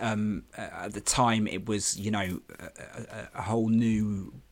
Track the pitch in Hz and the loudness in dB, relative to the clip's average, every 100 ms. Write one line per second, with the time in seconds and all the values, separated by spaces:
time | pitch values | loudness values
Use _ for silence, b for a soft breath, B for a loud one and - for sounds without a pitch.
0 | 117 107 107 98 - - 98 82 90 101 | 0 0 0 -2 -6 -12 -12 -10 -10 -6
1 | - - 123 110 107 92 101 104 - - | -2 4 4 4 2 -2 -2 0 0 -2
2 | 101 104 95 90 - - - - - - | 0 0 0 -4 -8 -16 -16 -16 -16 -14
3 | 117 107 - - 95 113 113 113 117 107 | -14 -12 -12 -8 -2 2 4 6 6 4
4 | 107 101 95 - - | 2 0 -6 -12 -20